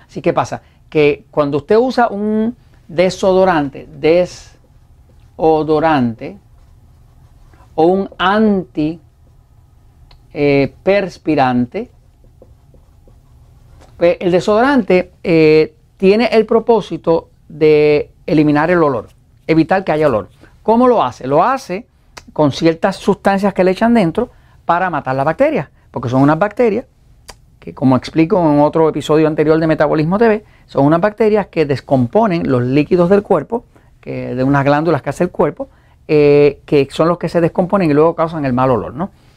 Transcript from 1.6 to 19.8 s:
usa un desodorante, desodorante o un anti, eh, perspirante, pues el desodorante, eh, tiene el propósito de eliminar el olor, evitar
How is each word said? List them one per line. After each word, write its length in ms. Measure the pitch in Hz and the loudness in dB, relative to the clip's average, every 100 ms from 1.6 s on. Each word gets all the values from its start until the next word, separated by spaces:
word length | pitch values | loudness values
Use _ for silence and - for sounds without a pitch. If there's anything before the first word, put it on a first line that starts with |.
| - 214 | 0 0
usa 320 | 254 247 233 | 0 0 -2
un 480 | 202 208 214 220 - _ _ - | -2 -4 -2 -4 -6 _ _ -12
desodorante, 1000 | 156 185 180 202 185 190 170 143 139 143 151 151 170 180 - - - _ _ _ _ _ _ - - | -2 -2 0 0 2 2 0 -2 -8 -20 -4 0 2 0 -6 -20 -20 _ _ _ _ _ _ -20 -4
desodorante 1000 | 160 156 151 156 160 151 120 113 143 196 _ - - - _ - - - - - - - - - | 0 0 0 0 0 0 -2 -4 -14 -18 _ -20 -20 -20 _ -20 -20 -20 -20 -20 -20 -20 -12 -2
o 100 | 165 | 0
un 240 | 190 196 - | 0 -4 -4
anti, 800 | 180 208 220 202 175 - 156 165 _ _ _ _ _ _ _ _ _ _ - - _ | -2 0 2 0 -4 -6 -6 -6 _ _ _ _ _ _ _ _ _ _ -20 -20 _
eh, 400 | - 143 139 135 - | -4 0 2 0 -4
perspirante, 1080 | - 202 190 - - 147 131 123 123 185 247 _ _ _ - - - - _ - _ _ - - _ - - - - - - - | -2 0 -2 -8 -4 0 0 0 -2 -6 -12 _ _ _ -20 -20 -20 -20 _ -20 _ _ -20 -20 _ -20 -20 -20 -20 -20 -20 -2
pues 220 | 175 175 | 0 0
el 120 | 190 | 0
desodorante, 840 | 175 165 214 240 285 190 185 - _ | -2 0 0 2 0 2 0 -2 _
eh, 520 | - 165 156 156 156 _ _ - | -2 2 4 4 2 _ _ -2
tiene 300 | 190 214 240 | 2 2 2
el 120 | 220 220 | 0 0
propósito 840 | 226 220 226 - 160 175 165 - _ - | 0 0 -2 -2 -8 -2 -2 -4 _ -16
de 640 | 151 156 151 151 147 - _ - | -2 2 4 4 0 -2 _ -4
eliminar 440 | 151 151 147 160 | 0 2 2 2
el 120 | 180 | 2
olor, 240 | 151 123 98 _ _ _ - | 0 -2 -8 _ _ _ -2
evitar 380 | 160 160 190 | 0 2 0